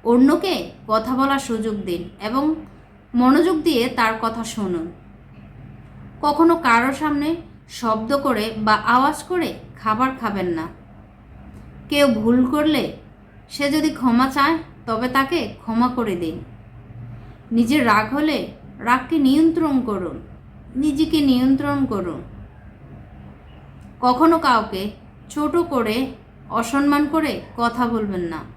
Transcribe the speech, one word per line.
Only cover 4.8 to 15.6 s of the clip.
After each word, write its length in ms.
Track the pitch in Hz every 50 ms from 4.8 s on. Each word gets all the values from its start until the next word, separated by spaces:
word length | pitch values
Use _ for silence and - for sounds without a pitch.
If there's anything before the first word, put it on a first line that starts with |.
| 165 175 - - - - - - - - - - - - - - - - - - - - - - - - - -
কখনো 340 | - 294 294 311 330 339 339
কারো 380 | 330 - 247 233 233 247 269 269
সামনে 420 | - 311 302 294 285 285 311 330 339 - - - - - -
শব্দ 480 | - - 240 226 220 220 226 226 277
করে 360 | 285 277 277 240 208 214 226 220
বা 160 | 214 214 214 214
আওয়াজ 500 | 214 - 226 240 254 269 294 294 - -
করে 300 | - 359 359 320 208 165 - - - -
খাবার 340 | - - 220 220 226 262 269 262 254
খাবেন 260 | 240 214 202 196 180
না। 220 | 180 170 160 160 170 - - - - - - - - - - - - - - - - - - - - - - - -
কেউ 180 | 294 285 285
ভুল 380 | 269 226 214 214 226 240 254 254
করলে 520 | 254 302 294 302 311 302 254 185 - - - - - - - - - - - - -
সে 220 | - - 285 285
যদি 180 | 294 311 302 311
ক্ষমা 400 | 311 - 254 247 233 240 262 269
চায়, 280 | 269 294 277 302 330 320 - - - - -
তবে 240 | 233 226 226 247 254
তাকে 440 | 254 269 269 269 349 330 233 202 -
ক্ষমা 280 | -